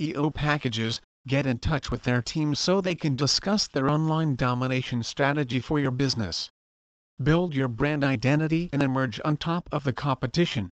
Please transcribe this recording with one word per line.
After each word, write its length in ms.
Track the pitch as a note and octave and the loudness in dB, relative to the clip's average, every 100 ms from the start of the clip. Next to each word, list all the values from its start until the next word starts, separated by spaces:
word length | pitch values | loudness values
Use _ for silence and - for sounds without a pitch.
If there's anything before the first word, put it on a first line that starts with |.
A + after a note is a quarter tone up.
E 120 | D#3 | -4
O 160 | D3+ D3+ | -2 -2
packages, 680 | - D3 D3 B2+ A2+ A2+ A#2 - _ B2 | 0 -2 0 -2 -2 -4 -6 -10 _ -2
get 200 | C3+ C#3+ | 0 0
in 140 | A#2+ | 0
touch 300 | - C#3+ - | 0 -2 -2
with 140 | A#2+ | -4
their 180 | - B2 | 0 0
team 320 | - D#3+ D3+ | 0 0 0
so 280 | C#3+ - F#3+ | 0 2 2
they 140 | F#3 E3+ | 0 -2
can 200 | D#3+ B2+ | 0 2
discuss 540 | C#3 - - G#3 - | 2 2 0 0 0
their 200 | C#3+ C3+ | 0 2
online 460 | D3+ D#3+ D#3+ D#3+ B2+ | 2 2 2 2 2
domination 680 | B2+ B2 C3 C3 - A#2+ | 0 0 0 0 -2 -4
strategy 580 | A2+ - C#3 D3 C3+ C3+ | -4 0 0 2 0 -2
for 180 | - D3+ | 0 0
your 120 | C3+ | 0
business. 580 | B2+ C#3 A#2+ F#2+ - - _ _ _ _ _ _ - | 0 0 0 -4 -6 -10 _ _ _ _ _ _ -4
Build 320 | C3 E3 F3+ C#3 | 2 2 2 0
your 140 | C3 | -2
brand 340 | A2+ D3 D3+ | 0 0 2
identity 680 | C#3 B2+ C3 D3+ D#3 D#3+ F3 | 2 2 2 2 2 0 0
and 100 | C#3 | 0
emerge 380 | C#3 C3 C3 G#2+ | 0 2 0 -2
on 140 | D#3 D3 | -2 -2
top 320 | E3 F3 - | -2 -4 -4
of 140 | D3 C#3 | -4 -2
the 80 | |
competition. 760 | A2+ C#3+ C3 B2 E3 F3 - F2+ | -2 -2 -2 0 0 0 0 -6